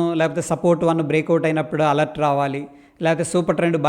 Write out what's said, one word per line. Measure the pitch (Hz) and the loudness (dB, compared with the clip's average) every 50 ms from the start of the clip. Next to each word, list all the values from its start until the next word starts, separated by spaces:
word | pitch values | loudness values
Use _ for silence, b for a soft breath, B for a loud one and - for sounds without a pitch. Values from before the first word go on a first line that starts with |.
| 170 170 170 160 | 0 0 0 0
లేకపోతే | 160 160 143 175 160 - | 0 0 -2 -4 -4 -4
సపోర్ట్ | 170 165 - 175 170 160 175 165 | -4 0 2 2 2 2 2 2
వన్ | 165 165 156 139 147 | 0 0 0 0 0
బ్రేక్అవుట్ | 156 156 - 170 165 160 160 | 0 0 2 0 2 2 0
అయినప్పుడు | 156 156 151 - - 147 156 151 143 | 0 0 -2 -2 -2 0 2 2 2
అలర్ట్ | 147 156 156 - 156 151 147 | 2 0 -2 -2 -2 0 0
రావాలి, | 139 139 143 135 135 139 143 - B B B B B - 170 | 0 0 0 -2 -4 -6 -10 -12 B B B B B -4 -2
లేకపోతే | 160 165 156 170 - - | 0 0 0 -2 -2 0
సూపర్ | 180 170 156 165 151 | 0 0 0 0 0
ట్రెండ్ | 170 170 165 160 139 | 0 0 0 2 2